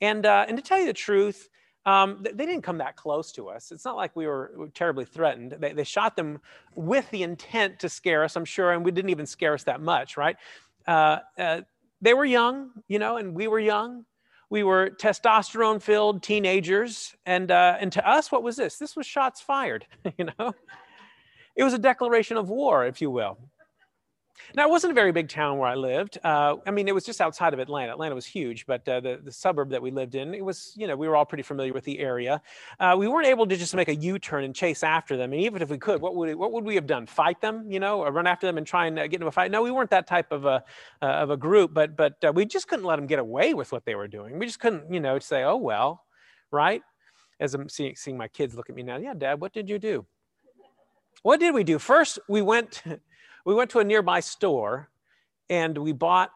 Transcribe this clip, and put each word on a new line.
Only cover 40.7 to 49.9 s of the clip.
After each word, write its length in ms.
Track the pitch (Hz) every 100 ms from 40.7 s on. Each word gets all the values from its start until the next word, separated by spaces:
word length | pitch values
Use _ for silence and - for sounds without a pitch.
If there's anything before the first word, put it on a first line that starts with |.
| - - -
uh, 20 |
of 260 | 139 151 143
a 60 | 143
group, 360 | 151 208 170
but, 240 | 156 151 151
but, 200 | 147 -
uh, 80 | 156
we 120 | 165
just 220 | 214 381 -
couldn't 180 | 262
let 120 | 185 151
them 100 | 143
get 120 | 147
away 360 | 113 127 262
with 160 | 240 123
what 140 | 123
they 100 | -
were 140 | 104 104
doing. 300 | 104 104 156
We 80 | 233
just 120 | -
couldn't, 340 | 233 170 156
you 80 | 180
know, 180 | 139 135
say, 260 | - 135
"Oh, 120 | 139 240
well," 480 | 139 104 135 175 _ _ _ _ -
right? 320 | 143 165 214 _ _ _ _ _ -
As 160 | 143
I'm 140 | 139 143
seeing, 260 | - 135
seeing 220 | - 143 127
my 120 | 110
kids 260 | - 135
look 140 | 117 -
at 40 |
me 80 | 127
now, 140 | 123 127
"Yeah, 180 | 262
Dad, 260 | 185 135 147
what 120 | 190
did 160 | 220 196
you 100 | 208
do?" 280 | 214